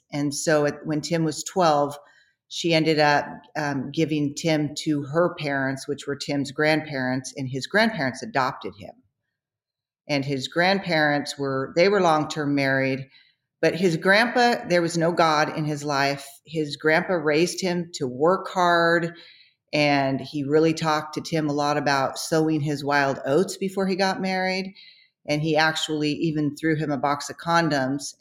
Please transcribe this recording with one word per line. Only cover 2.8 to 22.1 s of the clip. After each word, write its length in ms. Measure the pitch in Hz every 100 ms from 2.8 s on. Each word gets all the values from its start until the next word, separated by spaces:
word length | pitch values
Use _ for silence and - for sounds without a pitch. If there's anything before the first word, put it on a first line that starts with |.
| 156 151
up, 260 | 147 143 - - - 151
um, 340 | 147 135 147
giving 420 | 151 156 151 143
Tim 400 | 143 165 156 147 -
to 200 | 160 147
her 320 | 135 160 175 170
parents, 520 | 151 139 135 135 -
which 200 | 139 -
were 80 | 139
Tim's 360 | - 143 131
grandparents, 840 | - 151 156 139 139 127 131 131 143
and 140 | 131
his 180 | 131 -
grandparents 560 | 202 226 - 131 123
adopted 500 | 110 139 127 - 101 92
him. 120 | 95 - _ _ _ _ _ _ _ _ _ _ -
And 160 | 147
his 240 | 135 135 127
grandparents 880 | 165 180 196 185 160 151 147 139 -
were, 360 | 139 135 135 170
they 140 | 190
were 100 | 202
long-term 560 | 175 156 151 156 143 143
married, 540 | 135 135 135 131 135 _ _ _ _ _
but 140 | 160 160
his 220 | 185 165
grandpa, 680 | 190 202 233 247 240 233 156
there 120 | 175
was 160 | 170 165
no 140 | 165
God 460 | 175 165 151 151 -
in 80 | 151
his 180 | 147
life. 420 | 147 139 139 143 - - -
His 320 | 160 147 139
grandpa 360 | 156 160 185
raised 460 | 180 151 151 170 -
him 300 | 185 175 170 -
to 120 | 135
work 400 | 123 160 185 185
hard, 640 | 190 175 170 170 170 165 165 - - _ _ _
and 480 | 151 147 143 135 135
he 220 | 131 151
really 300 | 135 151 165
talked 420 | 160 160 151 151 -
to 60 |
Tim 280 | - 160 151
a 40 |
lot 220 | 143 147 147
about 420 | 143 139 135